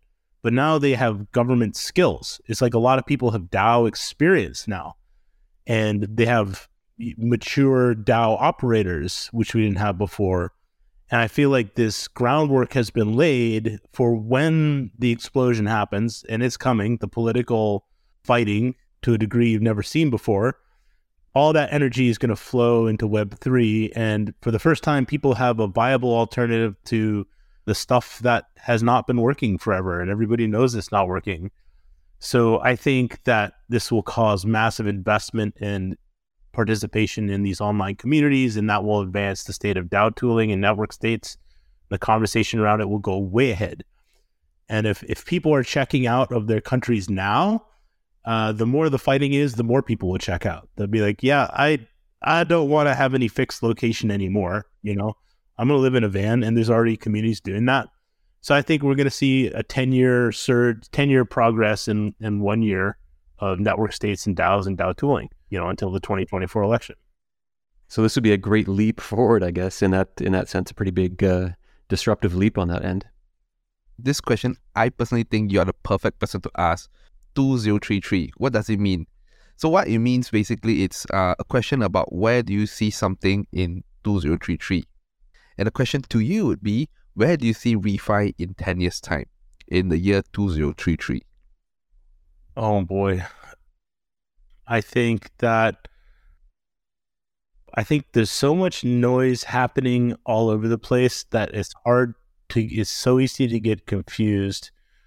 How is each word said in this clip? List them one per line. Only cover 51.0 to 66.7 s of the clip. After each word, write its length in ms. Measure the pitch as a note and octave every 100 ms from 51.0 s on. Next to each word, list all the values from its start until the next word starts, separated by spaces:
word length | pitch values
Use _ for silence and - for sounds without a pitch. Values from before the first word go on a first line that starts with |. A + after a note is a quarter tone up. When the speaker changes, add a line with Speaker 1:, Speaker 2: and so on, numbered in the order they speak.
Speaker 1:
like, 200 | G#2 G#2
"Yeah, 280 | C3 C#3+ B2
I, 340 | - D3 D3 A2+ _ _ _
I 220 | - E3
don't 260 | D#3+ E3+ C#3+
wanna 240 | D3+ D3
have 200 | C3 C3+
any 140 | C3 A#2
fixed 340 | - C3 -
location 480 | A#2 A2+ A#2 A2+ A2
anymore, 560 | G2+ F#2+ G2+ F2 G#2 - _
you 120 | G#2
know? 220 | G2+ G#2+ - _ _ _ -
I'm 100 | A#2+
gonna 120 | C#3+
live 140 | C3
in 100 | B2+
a 40 | A2
van," 340 | F#2+ G#2 A#2+
and 140 | A2 A#2
there's 140 | A2+
already 260 | A2+ A#2 A2
communities 440 | A2 G#2+ A2+ G#2+
doing 260 | G2 G2 A#2+
that. 220 | C3+ - _ _ _ _ _
So 140 | -
I 80 | C#3+
think 200 | C#3 D#3
we're 120 | C#3
gonna 160 | C#3 C3+
see 380 | - C#3 C3 A#2
a 140 | -
ten-year 720 | - - C3 B2+ B2+ B2 A#2+
surge, 560 | - - A#2+ A#2+ A2+ -
ten-year 320 | - C#3+ C3+
progress 640 | B2 - A#2 A2+ G#2+ G#2+ -
in, 260 | G#2+ G#2 -
in 200 | A2 G#2
one 220 | G2+ A2
year 340 | A2 F#2+ G2 - - _ _ -
of 200 | G2+ F#2
network 320 | G#2 G#2 G#2+
states 340 | - G#2 G2 G#2
and 100 | F2
daos 300 | F2 G2+ F#2+
and 120 | F2
dao 180 | F#2 F2+
tooling, 320 | C#3 B2 - - _
you 80 | F#2+
know, 100 | F2
until 220 | - G2
the 100 | F#2+
twenty 240 | - G2
twenty-four 380 | F#2 F#2+ F#2 A2+
election. 340 | G2+